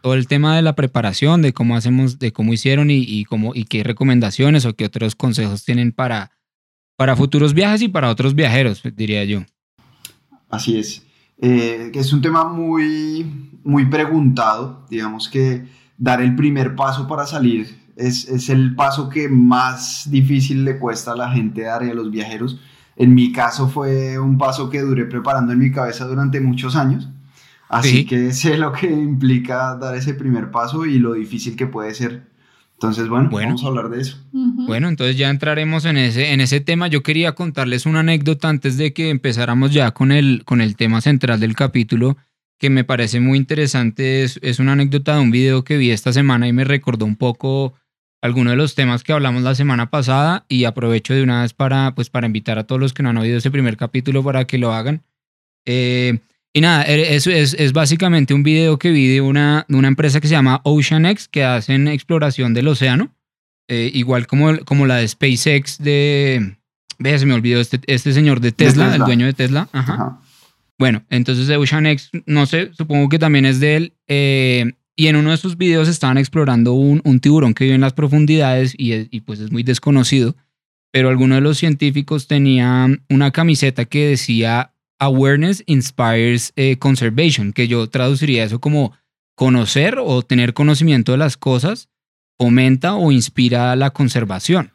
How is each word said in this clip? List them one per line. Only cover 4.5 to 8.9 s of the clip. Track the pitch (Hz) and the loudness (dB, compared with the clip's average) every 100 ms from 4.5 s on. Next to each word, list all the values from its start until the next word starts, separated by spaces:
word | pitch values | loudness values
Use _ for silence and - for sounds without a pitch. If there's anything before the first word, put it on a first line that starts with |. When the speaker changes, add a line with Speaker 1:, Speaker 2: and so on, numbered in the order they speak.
| 151 117 | 2 0
Speaker 1:
o | 107 | -4
qué | |
otros | 107 - 113 - | -6 -4 -6 -4
consejos | 131 113 107 101 | -4 -2 -4 -6
tienen | - 123 120 | -2 -2 -2
para, | 113 127 110 95 _ _ _ _ _ _ _ | -2 -6 -6 -8 _ _ _ _ _ _ _
para | 131 123 | 0 2
futuros | 139 147 147 | 2 2 2
viajes | 151 202 214 | 2 2 0
y | 233 | 0
para | 180 127 | 0 -2
otros | 113 131 139 | 0 0 2
viajeros, | 147 117 127 101 123 | 2 2 0 -2 -10